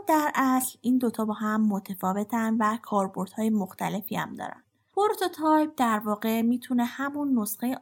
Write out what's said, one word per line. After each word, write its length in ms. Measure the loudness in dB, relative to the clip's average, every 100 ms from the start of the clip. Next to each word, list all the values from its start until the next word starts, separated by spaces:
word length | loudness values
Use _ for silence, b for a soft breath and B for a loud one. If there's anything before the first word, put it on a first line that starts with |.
| 2
در 240 | 2 2 2
اصل 420 | 2 2 0 -4
این 160 | 0 2
دوتا 280 | 2 0 -2
با 80 |
هم 280 | -2 -2 0
متفاوتن 960 | 2 0 -4 -4 -2 -2 -2 -2 0 2
و 200 | 2 0
کاربردهای 680 | -2 0 0 -2 -8 -2 0
مختلفی 680 | 0 -2 -4 -4 -4 -6 -6
هم 200 | -6 -8
دارن. 280 | -12 -12 _ _ _ 0
پروتوتایپ 760 | 0 0 -4 0 2 4 2 0
در 220 | 0 0
واقع 420 | -2 -2 0 0
می‌تونه 440 | 2 0 0 0 0
همون 540 | -2 -6 -4 0 0
نسخه 380 | 0 -4 -4 -4